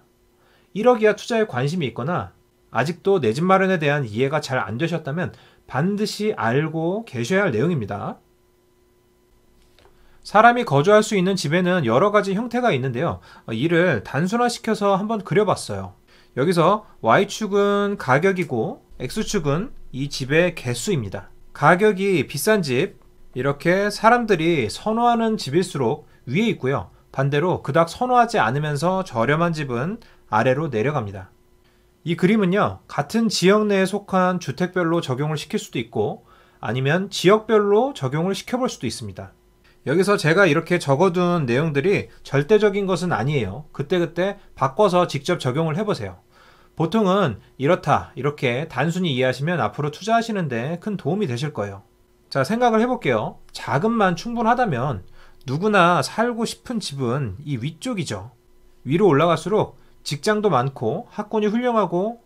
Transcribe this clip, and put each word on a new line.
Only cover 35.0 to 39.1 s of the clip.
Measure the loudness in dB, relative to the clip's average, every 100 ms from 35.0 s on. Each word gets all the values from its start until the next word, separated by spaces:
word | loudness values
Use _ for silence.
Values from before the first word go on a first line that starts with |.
| -2 -2 -2 -4
시킬 | -6 -6
수도 | -6 -8
있고 | -4 -2 -2 -4 _ -20 _ _
아니면 | -6 -2 0 0 -2
지역별로 | 0 4 4 4 2 4 2 2
적용을 | -2 -4 -2 -4 -6
시켜볼 | -6 -4 -4
수도 | -4 -8
있습니다. | -8 -12